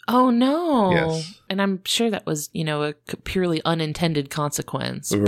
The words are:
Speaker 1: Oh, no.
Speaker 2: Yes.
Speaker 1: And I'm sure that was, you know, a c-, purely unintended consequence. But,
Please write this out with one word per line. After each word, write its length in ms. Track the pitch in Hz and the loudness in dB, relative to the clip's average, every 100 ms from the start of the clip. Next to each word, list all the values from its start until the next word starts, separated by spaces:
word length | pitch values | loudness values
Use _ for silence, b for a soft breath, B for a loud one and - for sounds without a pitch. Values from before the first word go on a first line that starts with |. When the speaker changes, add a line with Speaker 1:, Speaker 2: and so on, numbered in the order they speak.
| - | 0
Speaker 1:
Oh, 220 | 240 254 | 2 4
no. 600 | 233 254 302 349 269 196 | 4 2 2 2 2 4
Speaker 2:
Yes. 420 | 170 165 160 160 208 - | 4 2 -2 -6 -12 -6
Speaker 1:
And 100 | 190 | -2
I'm 200 | 196 185 | -2 -2
sure 260 | - - 233 | -2 0 0
that 160 | 202 - | 0 -2
was, 220 | 156 147 | -4 -4
you 120 | - | -6
know, 180 | 156 151 | -4 -2
a 100 | 147 151 - | -4 -6 -10
c-, 80 | - | -12
purely 360 | - 190 180 160 | -6 -2 0 0
unintended 640 | - 165 156 151 170 147 139 | 0 0 -2 0 0 0 -2
consequence. 800 | - 147 - - 131 127 - - | -2 -4 -4 -6 -6 -4 -6 -2
But, 100 | - | 2